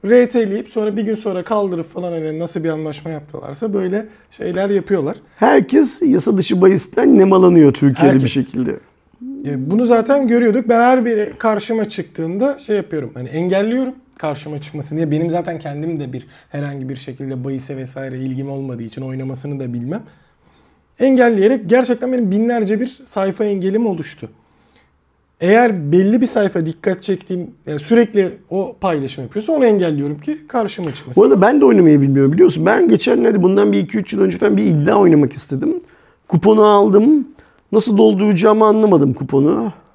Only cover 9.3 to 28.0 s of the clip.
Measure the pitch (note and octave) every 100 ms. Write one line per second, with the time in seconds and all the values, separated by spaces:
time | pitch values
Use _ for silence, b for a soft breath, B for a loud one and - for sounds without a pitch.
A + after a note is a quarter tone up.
9.3 | C4+ C#3 C3 C3 G#3 A#3+ A#3 A3+ C#4 C4
10.3 | A#3 A#3+ A3 A#3 A#3 A#3+ B3+ A#3 A3 G#3
11.3 | - A3+ G#3+ G#3+ A3 G#3+ - - - E3
12.3 | F#3+ C4+ C#4 - G#3 - D#3 A#2+ B2 B2
13.3 | D3+ F3+ F#3+ G#3+ B3 C4 C4 _ _ D#3
14.3 | C#3+ D3+ D3 D3 D3+ C#3 D3+ E3 D3+ E3+
15.3 | E3+ F3 E3 D3+ D3 D#3+ D#3+ C3+ B2+ -
16.3 | b b D3 C#3+ C#3 C3 C3 C3 C3 C3+
17.3 | C3 C3 C3+ C3 C3+ C3 C3 C3+ B2+ C3
18.3 | C3 C3+ C#3 C3+ A#2+ A2+ C3+ C3 C3 C3
19.3 | C3 C#3+ C#3 B2+ A#2+ A#2+ F#3 - b b
20.3 | b b b b b _ _ C4 C4 A#3+
21.3 | G#3+ G3+ C4 F#3 A#3+ B3 A#3+ B3+ B3+ G#3+
22.3 | G3 A3+ A#3+ G3+ G#3+ B3 - - - G3
23.3 | F#3+ G#3+ G3 F#3 G3+ A#3 F3 D3 - -
24.3 | _ _ _ _ _ _ _ _ _ _
25.3 | _ F3 A3 A#3+ F#3+ C#3+ F3 G3 A3+ A#3+
26.3 | - G3 F#3+ D#3+ D#3+ - F#3 - F#3 -
27.3 | F#3 F3 - - D3+ D3 A#3